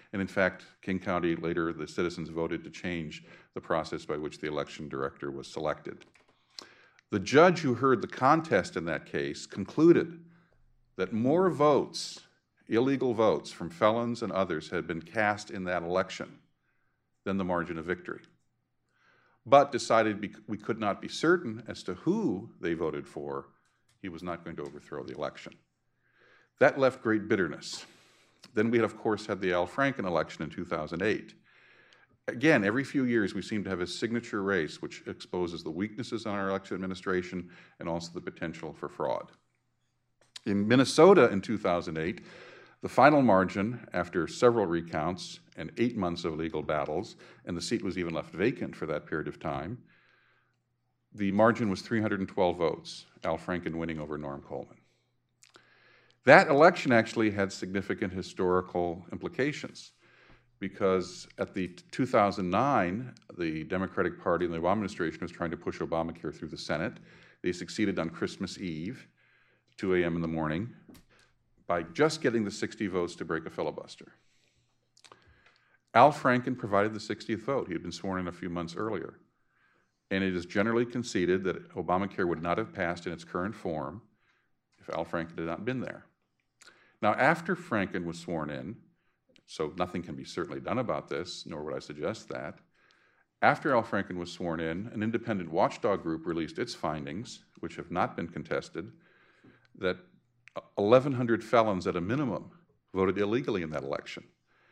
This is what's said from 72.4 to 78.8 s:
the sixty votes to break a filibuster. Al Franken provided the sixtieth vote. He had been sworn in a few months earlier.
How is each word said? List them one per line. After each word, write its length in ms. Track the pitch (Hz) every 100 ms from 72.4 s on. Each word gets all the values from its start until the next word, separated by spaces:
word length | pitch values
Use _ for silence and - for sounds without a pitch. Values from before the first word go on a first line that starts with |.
the 80 | 101
sixty 360 | - 104 - 104
votes 280 | 90 87 -
to 80 |
break 220 | 85 80 82
a 40 |
filibuster. 640 | - 78 - - - - _ _ _ _ _ _ _ _ _ - - _ _ _ _ _ _ _
Al 180 | 113 139
Franken 460 | 151 135 123 127 123
provided 360 | 110 98 107
the 60 | 107
sixtieth 440 | - 104 - 104
vote. 240 | - 135 92
He 60 |
had 100 | 85
been 80 | 87
sworn 260 | - 98 92
in 80 | 90
a 60 |
few 160 | 85 92
months 260 | 87 82
earlier. 380 | -